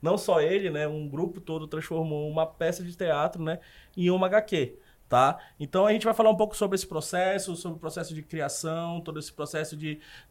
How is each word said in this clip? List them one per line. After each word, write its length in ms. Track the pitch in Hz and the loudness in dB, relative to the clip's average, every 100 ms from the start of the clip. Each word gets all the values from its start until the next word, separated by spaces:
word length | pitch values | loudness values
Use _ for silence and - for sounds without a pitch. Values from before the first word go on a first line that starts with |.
Não 160 | 156 208 | 0 0
só 220 | - 170 | 2 4
ele, 300 | 156 196 185 | 4 2 0
né? 180 | 147 151 | -2 -4
Um 200 | 151 147 | -4 -6
grupo 320 | 143 175 185 | -4 -4 -6
todo 260 | - 160 156 | -6 -6 -6
transformou 600 | 156 - 165 160 151 151 | -8 -4 -4 -2 -2 -2
uma 160 | 156 160 | 0 -2
peça 360 | - 165 170 | 0 -2 -2
de 120 | 175 175 | -8 -4
teatro, 460 | 175 147 160 175 | 0 2 0 -2
né, 160 | 160 170 - - - - | -4 -6 -8 -20 -12 0
em 120 | 175 | 2
uma 180 | 180 185 | 4 4
H 140 | 214 | 2
Q. 340 | 214 175 127 - _ _ - | 2 0 0 -4 _ _ 2
tá? 300 | 123 139 - - - | 4 6 2 -8 -12
Então 280 | 143 185 208 | -2 4 4
a 40 | |
gente 140 | 214 220 | 4 2
vai 80 | |
falar 160 | 220 220 | 6 6
um 80 | 185 | 6
pouco 180 | 214 - | 2 0
sobre 200 | 202 190 | 0 0
esse 100 | - | -2
processo, 720 | 156 - 180 185 196 190 170 | -6 -2 0 2 0 -4 -8
sobre 220 | 180 160 | -8 -8
o 20 | |
processo 340 | 156 170 165 | -8 -8 -8
de 80 | 156 | -10
criação, 800 | 151 160 139 - 160 165 170 170 | -8 -6 -4 -4 -4 -4 -4 -6
todo 160 | 165 151 | -8 -10
esse 140 | - | -10
processo 420 | - 147 156 - 151 | -10 -8 -6 -6 -6
de 240 | 156 151 - - - | -8 -8 -12 -20 -2